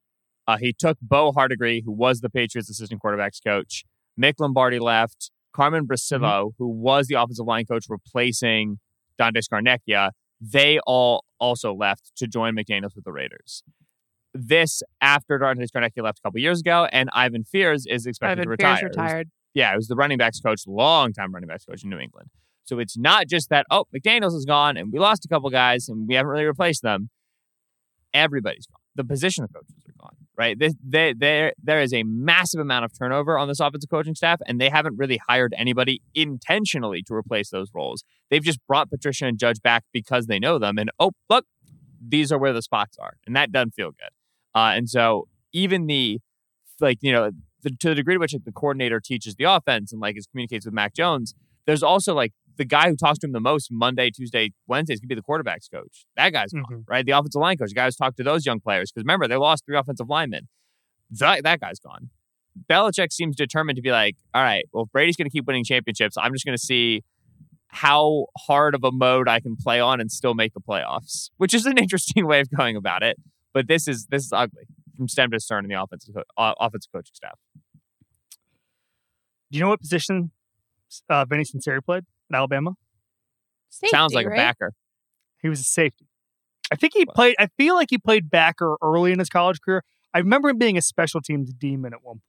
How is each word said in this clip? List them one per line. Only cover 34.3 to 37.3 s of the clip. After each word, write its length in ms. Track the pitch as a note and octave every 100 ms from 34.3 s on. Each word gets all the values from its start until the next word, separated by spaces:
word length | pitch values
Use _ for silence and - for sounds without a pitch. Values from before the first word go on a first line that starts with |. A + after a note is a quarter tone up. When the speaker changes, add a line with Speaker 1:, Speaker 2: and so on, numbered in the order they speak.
| E3+ -
Speaker 1:
and 120 | B2
they 100 | C3+
haven't 280 | D3+ D3+ A2
really 220 | C3+ A#2+ -
hired 240 | B2+ B2 G#2
anybody 440 | A#2+ B2 B2+ C3 _ D3+
intentionally 880 | D#3 C3+ - G3 G#3+ D3+ A2 F2+
to 100 | G2
replace 360 | A2 -